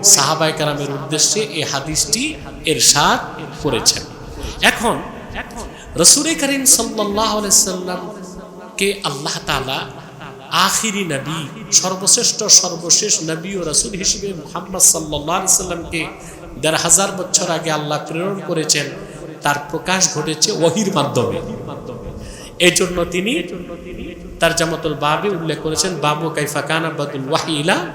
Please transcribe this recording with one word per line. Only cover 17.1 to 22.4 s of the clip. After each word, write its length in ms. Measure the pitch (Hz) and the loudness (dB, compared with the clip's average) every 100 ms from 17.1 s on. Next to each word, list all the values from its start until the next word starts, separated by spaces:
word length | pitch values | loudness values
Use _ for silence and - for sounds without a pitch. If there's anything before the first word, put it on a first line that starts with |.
বছর 380 | 185 180 - 180 | -2 -2 0 0
আগে 200 | 160 160 | -2 0
আল্লাহ 280 | 151 147 147 - | -2 0 -4 -4
প্রেরণ 320 | 160 185 196 - | -4 -2 -4 -2
করেছেন 400 | 165 151 151 139 - - - - - | -2 2 2 2 -6 -12 -12 -12 -2
তার 120 | 147 143 - | 0 0 -2
প্রকাশ 440 | - - 185 180 | -6 0 2 2
ঘটেছে 380 | 151 156 156 - | 2 -2 0 0
ওহীর 420 | 196 165 208 196 | 4 4 4 2
মাধ্যমে। 460 | 147 135 123 117 - - - - 143 - 120 - - - - | 2 2 2 2 -2 -6 -8 -10 -10 -10 -10 -10 -12 -12 -14